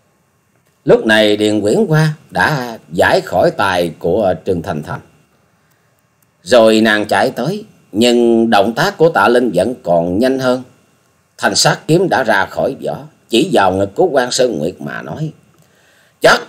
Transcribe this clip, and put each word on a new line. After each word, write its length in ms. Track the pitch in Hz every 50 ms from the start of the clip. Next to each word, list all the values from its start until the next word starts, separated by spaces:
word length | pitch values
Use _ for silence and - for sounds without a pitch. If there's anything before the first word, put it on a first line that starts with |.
| _ _ _ _ _ _ _ _ _ _ _ _ _ _ _ _ _
Lúc 220 | - 196 - 117
này 300 | 113 110 110 107 107 104
Điền 240 | 104 104 107 107 107
Quyển 260 | 101 104 - 196 226 175
Hoa 260 | 156 156 160 156 151 - - _
đã 480 | 92 92 92 123 151 135 123 120 113 110 - _ 78
giải 280 | 92 92 92 135 190
khỏi 300 | - - 87 90 120 175
tay 420 | 165 - 107 98 92 90 87 85 78 -
của 360 | - 87 87 110 107 92 92 - -
Trương 160 | - 92 85 80
Thanh 200 | 98 85 76 78
Thanh. 180 | 85 87 - - _ _ _ _ _ _ _ _ _ _ _ _ _ _ _ _ _ _ _ _ _ _ _ _ _ _ _ _
Rồi 380 | 87 - 120 110 110 110 110
nàng 260 | 110 110 107 107 104
chạy 240 | 104 101 98 110 131
tới, 340 | 123 - 117 147 196 214 - - _ _ _ _ -
nhưng 580 | 104 120 120 120 120 120 117 117 113 117 117
động 220 | 110 101 98 110 113
tác 220 | 120 160 196 202
của 120 | - 160 170
Tạ 200 | 160 104 98 110
Linh 220 | 120 123 127 117 87
vẫn 200 | 87 92 117 127 - _
còn 360 | 87 87 85 85 87 87 98
nhanh 200 | 123 131 135 131
hơn. 240 | 131 127 127 131 127 - _ _ _ _ _ _ _ _ _ _ _ _ _ -
Thanh 160 | - 117 98
sát 240 | - - 151 180 175 -
kiếm 220 | - 151 180 196 170
đã 160 | 101 113 131
ra 220 | 110 107 98 95
khỏi 300 | 90 - 80 78 110 139 - 67
vỏ, 140 | 73 76 107 143 151 _ _ _ _
chỉ 220 | 113 110 139 95 113
vào 200 | 107 98 95 92
ngực 220 | 95 98 98 -
của 140 | - 175 185 131
Quan 180 | 139 123 123
Sơn 280 | 123 - 127 123 104 73
Nguyệt 160 | 73 82 78 -
mà 220 | 71 71 62 57 62
nói: 300 | 67 87 127 160 156 - _ _ _ _ _ _ _ _ _ _ _ _ _ _ _ _ _
"Chắc 220 | - 160 220 247 -